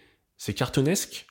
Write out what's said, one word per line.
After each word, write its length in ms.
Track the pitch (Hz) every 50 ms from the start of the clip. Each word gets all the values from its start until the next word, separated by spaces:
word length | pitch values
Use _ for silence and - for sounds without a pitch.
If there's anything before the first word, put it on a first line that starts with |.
| - _ _ _ _ _ _
c'est 180 | - - - 101
cartoonesque, 720 | - 127 - - 143 131 120 110 - - - - - - _